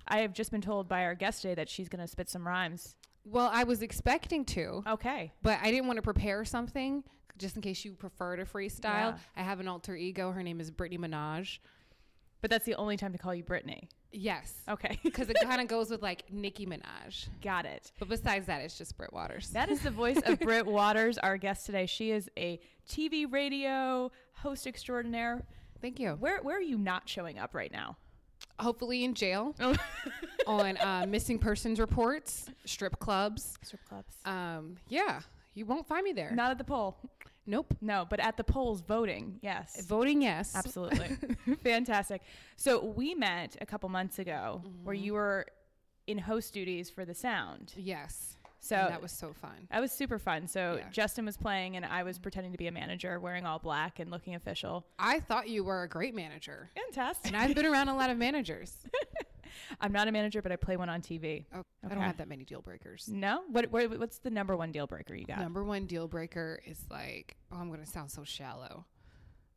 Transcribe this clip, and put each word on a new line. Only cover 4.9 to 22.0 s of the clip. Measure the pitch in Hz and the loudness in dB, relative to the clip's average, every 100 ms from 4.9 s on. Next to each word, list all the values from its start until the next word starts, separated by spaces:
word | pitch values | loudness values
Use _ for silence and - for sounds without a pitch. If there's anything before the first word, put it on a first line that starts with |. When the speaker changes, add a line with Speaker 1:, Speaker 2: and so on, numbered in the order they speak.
| 220 240 277 160 - | 0 0 -2 -6 2
Speaker 2:
But | 220 214 | 4 6
I | 220 | 6
didn't | 254 254 | 4 4
wanna | 226 | 2
prepare | 214 196 202 202 | 2 2 2 0
something | 220 240 233 277 269 277 - - - - | 0 -2 -2 -2 0 0 -4 -14 -20 -8
just | 190 220 | -6 -4
in | |
case | 196 185 208 | -4 -4 -8
you | |
prefer | 185 190 - 180 180 | -10 -14 -6 -2 -2
to | |
freestyle. | 185 208 190 - | -4 -4 -4 -2
Speaker 1:
Yeah. | 220 208 226 - - - | 2 4 4 0 -8 -4
Speaker 2:
I | |
have | 185 190 | -2 -2
an | 185 | -2
alter | 180 202 175 | -4 -6 -4
ego. | 180 190 185 | -2 0 0
Her | 185 | 0
name | 180 165 | -2 -4
is | 160 | -6
Brittany | 151 175 175 170 | -4 -4 -2 -2
Minaj. | 151 151 156 190 - - - - - - _ - _ | -2 -2 -2 -4 -8 -14 -20 -20 -20 -20 _ -20 _
Speaker 1:
But | 220 | 2
that's | 226 233 | 2 2
the | |
only | - 208 202 | 0 0 0
time | 196 | 0
to | 180 | -2
call | 185 | -2
you | 175 | -4
Brittany. | 170 180 - - - - _ | -2 -2 -2 -10 -12 -20 _
Speaker 2:
Yes. | 214 202 160 - - - | -4 -2 -2 -6 -10 -4
Speaker 1:
Okay. | 208 - - | -2 -2 0
Speaker 2:
<laughs> | 330 | 2
'Cause | 294 226 | 2 4
it | 262 | 4
Speaker 1:
<laughs> | |
Speaker 2:
kinda | 254 254 240 | 6 4 2
goes | 226 220 | 2 0
with, | 226 | 0
like, | 196 180 - | -2 -4 -6
Nicki | 202 196 190 190 | -6 -4 -4 -6
Minaj. | 165 - - - - - - | -6 -8 -12 -10 -10 -8 -6
Speaker 1:
Got | 202 180 170 | 0 0 0
it. | 71 - - | -6 -12 -8
Speaker 2:
But | 196 | -2
besides | 220 240 196 180 | 0 2 2 0
that, | 147 | -2
it's | 156 - | -4 -8
just | 165 - | -10 -10
Britt | - | -8
Waters. | 87 80 - - | -6 -4 -6 -4
Speaker 1:
That | 220 311 | 0 2
is | 285 | 2
the | 285 | 2
voice | 214 240 277 | 2 4 6
of | - - | 6 4
Speaker 2:
<laughs> | |
Speaker 1:
Britt | 220 226 208 | 6 6 6
Waters, | 208 208 214 226 226 | 6 8 8 4 4
our | 190 196 | 2 2
guest | 196 185 - | 0 -2 -2
today. | 202 185 | 0 0
She | - | 0